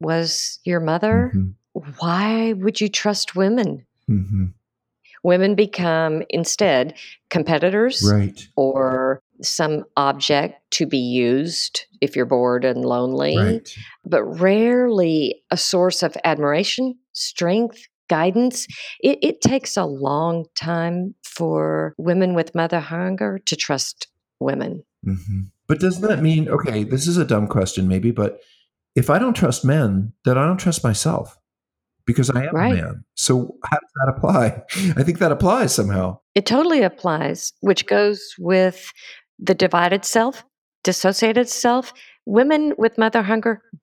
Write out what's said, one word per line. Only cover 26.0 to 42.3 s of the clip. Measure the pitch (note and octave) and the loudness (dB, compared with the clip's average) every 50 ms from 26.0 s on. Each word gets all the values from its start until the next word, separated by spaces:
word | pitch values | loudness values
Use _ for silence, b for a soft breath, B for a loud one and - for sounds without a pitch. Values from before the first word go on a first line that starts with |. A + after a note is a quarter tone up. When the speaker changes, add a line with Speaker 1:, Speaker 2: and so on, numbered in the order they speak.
| G#3 | 0
Speaker 2:
that | G#3+ F#3 C#3 | 0 0 2
mean, | D#3+ D#3+ D#3+ D#3 D#3 - | 2 2 2 2 2 0
okay, | C#3+ C#3+ - C3+ A2 G#2+ G#2 | 0 -2 -2 -2 -2 -2 -2
this | A2 C3 C3 D3 | -2 -2 -2 0
is | F3 F3 | 0 0
a | F3+ D3 | 0 2
dumb | A#2+ A2+ G#2 G#2 | 2 2 2 2
question | - - G#2 F#2+ - - G2 F#2+ F#2 | 0 0 0 0 0 0 0 0 2
maybe, | F#2 F#2+ G#2 A#2 | 2 2 2 0
but | - G#2 G2+ - - b b b b b b b _ _ _ _ - | 0 0 -2 -2 -4 b b b b b b b _ _ _ _ 0
if | C3+ - - | 0 2 4
I | D3 G3 | 2 2
don't | B3+ B3+ - | 2 0 0
trust | - F3+ B2+ A#2+ - - | 2 0 0 0 2 2
men, | C3 D3 D#3 B2+ G2+ F#2+ G2 G2+ A2+ - _ - | 2 2 2 2 2 0 0 -2 -4 -8 _ 0
then | B2+ B2+ | 2 2
I | C3 C#3+ | 2 2
don't | E3+ F#3 F#3 | 2 0 0
trust | - F3+ D#3+ - - | 0 -2 -2 0 0
myself | A#2 G#2 - - G2+ - - - - - _ _ _ _ _ _ _ _ _ _ _ _ _ _ | 0 0 0 0 -2 -2 -2 -4 -8 -14 _ _ _ _ _ _ _ _ _ _ _ _ _ _
because | A#2+ A#2 C#3 B2 C3 | 0 0 2 2 2
I | A#2+ B2 C3+ | 0 0 -2
am | E3 D#3 | -2 0
Speaker 1:
Right. | D#3+ G3 B3 - E2+ | 0 2 2 2 0
Speaker 2:
a | |
man. | D#2+ - - - - _ _ | -2 -4 -8 -12 -14 _ _
So | - - - B2+ B2+ A#2+ - - - - | -2 0 2 2 2 0 -4 -8 -12 -6
how | - D#3 D3 | -4 -4 -4
does | - _ - | -4 _ -6
that | C3+ C3+ C3+ - | -2 -2 -2 -2
apply? | - - - F#3+ C3+ A#2 - - A#2 - - | 0 0 2 2 2 2 0 -2 -4 -10 -8
<laughs> | - F#3 G3 F3 - C3 | -4 -2 0 0 2 2
I | |
think | C#3+ F3 E3 - | 0 0 0 2
that | F#3 D#3 | 2 2
applies | C#3+ - G3 F3+ A3+ C4 G3+ C3 - | 2 2 2 2 2 2 2 0 0
somehow. | - G2+ G2 G2+ F#2 F#2 F#2 F#2+ - _ _ - | 0 0 0 0 0 -2 -2 -4 -8 _ _ -2
Speaker 1:
It | G3+ G3 | -2 0
totally | - A#3 C#4+ E4 E4+ D#4+ C4+ | 2 2 2 4 4 4 4
applies, | G3 F3+ - - - F3 D3+ D#3+ D#3 C#3+ E3+ - - - - _ | 2 2 0 -2 -2 -2 0 0 -2 -4 -4 -6 -8 -10 -10 _
which | - G3+ F#3 - - | 2 2 2 2 0
goes | - G#3 G3+ G#3 G#3 G#3 F#3+ - - - F#3 | 2 2 4 4 2 0 -2 -8 -16 -14 -6
with | F3 F3 F#3+ F#3 F#3 F#3 F3+ - - - B B B B B B B _ _ - | -2 2 4 4 4 2 0 -4 -12 -20 B B B B B B B _ _ -2
the | F3+ - F3+ | 0 0 2
divided | - F#3 F3 - E3+ F3+ F3 G3 G3 - | 2 2 2 4 4 4 2 2 0 0
self, | - - A3+ A3+ C4 - - - _ _ _ _ _ _ _ - | 0 0 2 2 0 -2 -8 -14 _ _ _ _ _ _ _ -2
dissociated | F#3+ F3+ - - F#3+ F#3+ - A3 A3 A3 B3 A#3+ A#3+ | -2 0 2 2 0 2 2 2 2 2 2 0 0
self. | - - - A#3+ A#3+ C4 B3+ - B B B B B B _ | -2 0 0 2 2 0 -2 -6 B B B B B B _
Women | - | 0